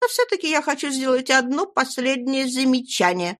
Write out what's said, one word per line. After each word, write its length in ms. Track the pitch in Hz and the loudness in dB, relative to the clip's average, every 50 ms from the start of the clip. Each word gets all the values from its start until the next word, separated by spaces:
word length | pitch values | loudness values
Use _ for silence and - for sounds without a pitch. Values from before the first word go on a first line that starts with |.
Но 80 | 494 466 | -2 -2
всё-таки 420 | - - 494 466 415 381 339 311 | 0 0 0 0 0 -2 -2 0
я 120 | 311 294 302 | 0 0 0
хочу 280 | 311 285 277 - 285 | 0 -2 -2 -2 -4
сделать 400 | 269 262 262 262 254 254 262 262 | -4 -2 0 2 2 0 2 2
одно 360 | 262 262 247 247 277 302 392 | 2 2 2 2 -2 -2 -2
последнее 840 | 392 - - 254 262 - 262 247 262 269 254 240 262 269 269 269 254 | -2 -2 -2 -2 -2 -4 -2 0 0 0 0 -2 -2 0 0 0 -2
замечание, 880 | 247 262 269 262 254 254 254 - - - 196 180 180 180 175 175 190 - | -2 0 2 2 2 2 0 -4 -2 0 2 2 2 0 -2 -4 -4 -6